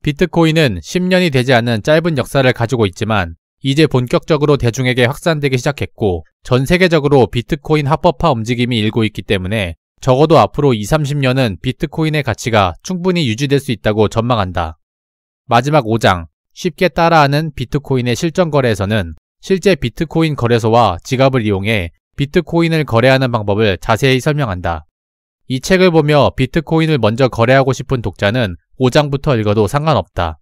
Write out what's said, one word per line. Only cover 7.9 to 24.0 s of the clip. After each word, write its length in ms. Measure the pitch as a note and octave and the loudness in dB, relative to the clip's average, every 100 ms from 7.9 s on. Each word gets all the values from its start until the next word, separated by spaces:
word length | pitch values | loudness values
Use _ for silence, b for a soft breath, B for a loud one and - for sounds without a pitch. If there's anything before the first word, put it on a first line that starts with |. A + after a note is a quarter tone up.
| D#3 F3+ - E3+ | 0 0 0 -2
움직임이 480 | A#2 A2 A#2+ A#2+ A#2+ | -2 -2 -2 0 0
일고 240 | G#2+ A#2+ | 0 0
있기 200 | A2 - | -2 -4
때문에 520 | - G2+ F#2 A2 F2+ E2 _ _ | -4 -4 -2 -4 -4 -8 _ _
적어도 400 | - B2+ D#3 D3+ | 0 2 4 4
앞으로 340 | G#2 - C#3+ | 4 2 0
이삼십 440 | A#2+ G2+ D#3 C#3 D3 | 0 -2 -2 -2 -2
년은 400 | C3+ C3 A#2+ F#2 | 0 0 -2 -2
비트코인의 600 | - - D#3 - D#3 D3+ | -8 -6 -8 -4 -2 -2
가치가 500 | B2 G2+ - A2 F#2+ D#2+ | -4 -6 0 0 0 -2
충분히 460 | - F#3 F3+ F3 C#3 | -10 -4 -2 0 -2
유지될 320 | G#2+ C#3 C#3 | -2 0 0
수 140 | C#3 | -2
있다고 340 | A2 A2+ G#2 G#2 | -4 -2 0 0
전망한다. 720 | A#2 A#2 A#2 F#2 F2 E2 - _ _ _ _ _ _ - | 0 -2 -2 -2 -4 -6 -10 _ _ _ _ _ _ 0
마지막 380 | A#2+ C3 D3+ A2 | 0 2 0 0
오 100 | A2+ | 0
장, 300 | A2+ F2+ E2 _ _ | 2 0 -4 _ _
쉽게 340 | - F3+ - F3+ | -8 -8 -2 -2
따라하는 640 | - E3 E3 C#3+ C#3+ D#3+ | 0 2 4 4 0 -4
비트코인의 640 | - B2 D3 - C3 B2 A#2 | -8 -6 -6 -2 -2 -2 -2
실전 360 | E3+ E3+ E3+ | -2 -2 0
거래에서는 640 | C#3+ B2 A2+ G2 A2 E2+ D#2+ _ _ | 2 0 0 -2 -2 -4 -12 _ _
실제 340 | - F#3+ G3 E3+ | -4 0 2 0
비트코인 600 | B2 - E3 D#3+ E3 C#3+ | -2 -6 -6 -2 -2 -2
거래소와 640 | A#2 A#2 A2+ A#2 A2 E2+ | 0 2 4 4 2 0
지갑을 420 | - B2+ C3+ C3 G#2+ | -6 0 2 2 0
이용해 460 | F#2+ G2+ A2 E2+ _ _ - | -2 -2 -4 -4 _ _ -8
비트코인을 680 | C#3+ F#3 D#3+ E3+ E3 D#3+ C#3+ | -2 -2 -2 -2 0 -2 0
거래하는 460 | A2+ B2 C3 C3 | 2 4 4 2
방법을 460 | A#2 G#2 G2+ A2 F2+ | -2 -2 0 0 0
자세히 400 | - A2 | -2 0